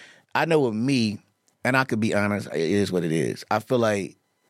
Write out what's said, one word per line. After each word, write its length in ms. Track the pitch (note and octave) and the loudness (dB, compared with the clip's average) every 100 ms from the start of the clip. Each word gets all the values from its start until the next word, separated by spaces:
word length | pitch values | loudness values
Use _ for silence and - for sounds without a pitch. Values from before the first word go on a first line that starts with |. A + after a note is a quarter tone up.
| - - _ | -20 -20 _
I 100 | - D#3+ | -2 2
know 140 | D#3+ | 2
with 140 | C3 | 2
me, 460 | G#2+ B2+ C3+ A2 G2+ _ _ _ _ | 0 0 0 0 -2 _ _ _ _
and 140 | A#2+ C3 | -2 0
I 80 | C3 | 0
could 140 | A2+ | 0
be 120 | G#2+ | 0
honest, 340 | F#2+ G2+ G2+ - | 0 0 -2 -4
it 60 | D2+ | -2
is 320 | E2 G2+ F#2 | 0 2 2
what 120 | F#2 E2+ | 0 0
it 60 | |
is. 320 | D#2+ B1 G1+ - | 0 0 -4 -4
I 100 | G#2+ | -4
feel 200 | - B2+ | 0 0
like, 380 | A2+ G2+ F2+ - _ _ _ | 2 0 -4 -10 _ _ _